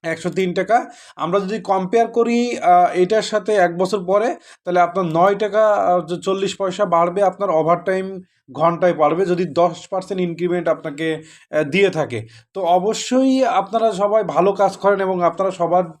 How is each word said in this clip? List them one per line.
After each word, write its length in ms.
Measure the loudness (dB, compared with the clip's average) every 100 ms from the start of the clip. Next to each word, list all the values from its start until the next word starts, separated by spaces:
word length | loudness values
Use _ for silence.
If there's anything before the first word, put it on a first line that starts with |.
একশো 260 | -6 -6 -4
তিন 200 | -2 -2
টাকা। 240 | -2 0 0 0 -16 -20 -8
আমরা 220 | -2 -2
যদি 180 | -2 -8
কম্পেয়ার 480 | -2 -2 0 0 0
করি, 300 | 0 0 0 -2 -2
আহ, 300 | 4 6 4
এটার 320 | 2 2 2 0
সাথে 200 | -4 0
এক 180 | 2 2 2
বছর 220 | -2 -2 0
পরে, 240 | 0 0 -4 -14 -16
তাহলে 160 | -2 2
আপনার 260 | 2 2 -2
নয় 300 | 2 2 2
টাকা, 280 | 0 2 2 2
আহ, 240 | 2 0 0 -6 -4
চল্লিশ 320 | -2 -2 -4
পয়সা 280 | -6 -2 0
বাড়বে, 360 | 2 0 2
আপনার 260 | 0 0 -2
ওভারটাইম 580 | 0 2 0 0 -4 -4 -10 -16 _ _
ঘন্টায় 440 | 0 0 2 0 2
বাড়বে 220 | 0 2 -2
যদি 200 | -2 -2
দশ 320 | 0 0 -2 -8
পার্সেন্ট 300 | -8 -6 -6
ইনক্রিমেন্ট 460 | -4 -4 -4 -2 -2
আপনাকে, 400 | -2 -4 -6 -4 -6
আহ, 460 | -10 -20 _ -4
দিয়ে 260 | 0 2 2
থাকে। 300 | 0 -6 -6 -10 -20 _
তো 60 | -6
অবশ্যই 720 | 2 2 2 -4 -2 0 2 2 2
আপনারা 420 | 0 0 0 0
সবাই 320 | 0 0 0
ভালো 280 | 0 2 2
কাজ 200 | 2 0 2
করেন 220 | 0 0
এবং 160 | 0 0
আপনারা 280 | 0 0 -4
সবার 320 | -2 0 2 0 -8